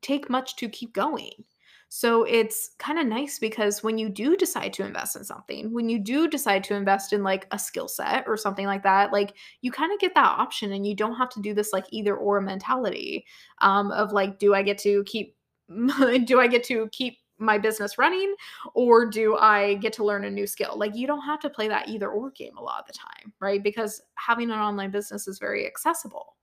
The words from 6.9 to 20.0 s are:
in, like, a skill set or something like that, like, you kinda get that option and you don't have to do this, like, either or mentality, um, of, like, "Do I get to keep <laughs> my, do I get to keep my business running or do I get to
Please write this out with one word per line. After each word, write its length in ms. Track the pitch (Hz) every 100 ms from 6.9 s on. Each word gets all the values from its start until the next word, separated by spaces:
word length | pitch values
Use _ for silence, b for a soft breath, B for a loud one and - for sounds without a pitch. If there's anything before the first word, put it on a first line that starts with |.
| 196 -
in, 100 | 208
like, 240 | 196 190 -
a 80 | 202
skill 280 | - - -
set 400 | - - 240 247
or 80 | 214
something 300 | 208 196 196
like 180 | 196
that, 300 | 196 190 202
like, 200 | 208 202 B B B
you 100 | 247
kinda 240 | 247 320 403
get 140 | 381 370
that 220 | 226 -
option 340 | 233 - 208
and 120 | 196 202
you 100 | 202
don't 200 | 214 233
have 140 | 254
to 120 | 240
do 120 | 202
this, 180 | 208 208
like, 140 | 190 190
either 240 | 214 208 196
or 260 | 202 202
mentality, 840 | 196 190 - 254 226 - - - B B B B
um, 320 | 196 196 202
of, 200 | - 208
like, 280 | 202 196 196
"Do 140 | 202
I 80 | 196
get 140 | 196 202
to 240 | 202 202 202
keep 320 | 226 202 _ _
<laughs> 160 | _ _
my, 500 | 175 240 285 262 247
do 200 | 240 254
I 80 | 247
get 160 | 240 240
to 220 | 240 220
keep 260 | - 254 - _ _
my 180 | 220 214
business 400 | 220 214 202 -
running 380 | 277 370 392 403 B B B -
or 300 | 247 233 233
do 300 | 202 220 214
I 380 | 214 208 202 202
get 180 | 214
to 100 | 214